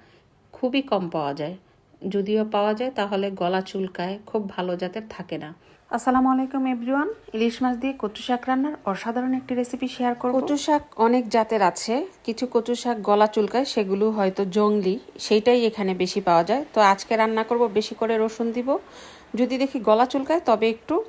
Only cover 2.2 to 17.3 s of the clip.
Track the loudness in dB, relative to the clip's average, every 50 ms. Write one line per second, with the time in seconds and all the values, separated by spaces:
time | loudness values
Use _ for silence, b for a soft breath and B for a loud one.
2.2 | -2 0 0 0 0 0 0 0 2 2 0 0 -2 -4 -2 -4 -4 -2 -2 -2
3.2 | -2 -4 -4 -2 -2 0 0 0 -2 -4 -6 -6 -6 -6 -6 -6 -6 -6 -6 -8
4.2 | -10 -6 -4 -4 -4 -4 -6 -6 -4 -4 -4 -4 -4 -6 -6 -8 -12 -12 -14 -14
5.2 | -12 -10 -10 -10 -10 -12 -14 -18 b b b b b b -6 -2 0 2 2 4
6.2 | 4 4 2 2 0 -2 -2 -2 -2 -2 -2 -4 -2 -2 0 0 0 -2 -4 -10
7.2 | -12 -8 -4 0 0 0 0 0 -2 -2 -2 -2 -4 -6 -6 -4 -6 -6 -6 -6
8.2 | -4 -4 -4 -2 0 0 0 0 0 -2 -4 -6 -4 -4 -4 -4 -4 -4 -4 -2
9.2 | -2 -2 -2 -2 -2 -4 -2 -2 -2 -4 -4 -6 -6 -6 -4 -2 -2 -2 0 0
10.2 | -2 0 0 0 2 2 0 0 2 2 2 2 0 -2 -2 2 2 4 4 2
11.2 | 2 2 2 2 2 2 2 2 2 2 2 0 -4 -2 -2 -2 -2 -6 -10 -12
12.2 | -8 -8 -6 -4 -4 0 0 0 0 0 -4 -2 -2 -4 -4 -2 2 2 4 4
13.2 | 4 4 4 0 0 2 2 0 0 0 0 -2 0 0 0 0 2 0 2 2
14.2 | 0 0 0 -2 -4 0 2 2 4 4 4 2 2 0 0 -2 -4 -12 -16 -8
15.2 | -2 2 2 4 6 4 4 4 4 2 0 0 -2 -2 0 0 -2 -2 -2 -2
16.2 | 2 4 4 4 4 4 0 -2 -2 -2 2 4 6 6 6 4 0 -2 0 2
17.2 | 2 2